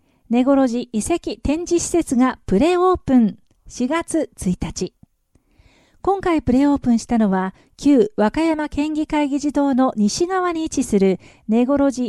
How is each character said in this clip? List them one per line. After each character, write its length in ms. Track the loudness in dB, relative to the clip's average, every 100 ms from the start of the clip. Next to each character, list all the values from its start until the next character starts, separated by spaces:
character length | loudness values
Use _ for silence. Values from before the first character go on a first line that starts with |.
| _ _ -2
根 140 | 0
来 120 | 2 2
路 160 | 2
寺 160 | -2 -4
遺 80 | -6
跡 400 | -2 -4 -4 -6
展 240 | -4 -2 -2
示 180 | -2
施 40 | 0
設 260 | -2 0
が 240 | 2 0 -2 -2
プ 140 | 2
レ 160 | 2 2
オ 180 | 2
ー 40 | 0
プ 200 | 2 2
ン。 200 | 2 -2 _ _ -16
四 220 | -6 -4
月 420 | -4 -2 -4 -4 -4
一 220 | -4 -4
日。 320 | -6 -8 -10 -12 _ _ _ _ _ _ _ _ _ _
今 180 | -4 -2
回 220 | 0 0
プ 100 | 2
レ 140 | 2 2
オ 80 |
ー 40 | 2
プ 120 | 2
ン 80 | 0
し 80 | 0
た 100 | 0
の 140 | 0
は、 240 | 0 -4 -8 _ -4
旧 340 | 2 4 4
和 120 | 2 0
歌 160 | 0
山 260 | 0 -2 -4
県 240 | -4 -4
議 140 | -4 -2
会 240 | -2 -2
議 80 | -2
事 140 | -2
堂 220 | 0 0
の 200 | 2 0 0
西 300 | -2 0 -2
側 260 | 0 -2
に 120 | -2
位 20 | -4
置 180 | -4
す 140 | -2 2
る 200 | 2 0 -6 _ -2
根 160 | 0
来 140 | 2 2
路 120 | 0
寺 180 | -2